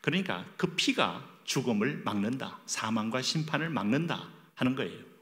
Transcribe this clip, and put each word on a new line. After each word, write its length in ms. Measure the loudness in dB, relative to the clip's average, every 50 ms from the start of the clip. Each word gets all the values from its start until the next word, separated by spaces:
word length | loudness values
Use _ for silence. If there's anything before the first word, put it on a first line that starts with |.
그러니까 500 | 0 2 0 0 0 0 -2 -4 -4 -8 -4 -2
그 160 | -2 -2 0
피가 640 | 0 2 2 4 4 2 2 2 -4 -10 -14 -20 -16 -6
죽음을 580 | -2 0 0 2 2 2 4 2 2 0 -2 -4
막는다, 560 | -2 0 0 0 0 0 -2 -4 -8 -10 -14 -8
사망과 560 | -6 -4 -2 0 0 0 2 0 0 0 0
심판을 480 | 0 2 0 0 0 0 0 0 0 0
막는다 600 | 0 0 2 4 4 4 4 2 -2 -4 -6 -10 -16 -20 -20 -20 _
하는 200 | 0 2 2 2
거예요. 240 | 0 -2 -4 -4 -10 -14 -18 -20 -20